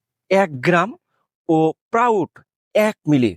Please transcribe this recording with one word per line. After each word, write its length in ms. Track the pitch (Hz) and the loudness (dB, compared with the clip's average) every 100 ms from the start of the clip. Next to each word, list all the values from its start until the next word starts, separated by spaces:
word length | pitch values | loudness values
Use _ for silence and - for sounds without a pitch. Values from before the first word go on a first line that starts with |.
| _ _ - | _ _ -2
এক 200 | 190 190 135 | 0 0 -4
গ্রাম 300 | 139 180 190 330 _ _ _ _ - | -2 0 -2 -6 _ _ _ _ -4
ও 100 | 160 160 - _ | 0 0 -4 _
প্রাউট 440 | 226 247 214 151 _ _ _ _ | -2 0 0 -4 _ _ _ _
এক 220 | 208 214 - - | -2 -2 -2 0
মিলি 260 | 147 117 | 0 0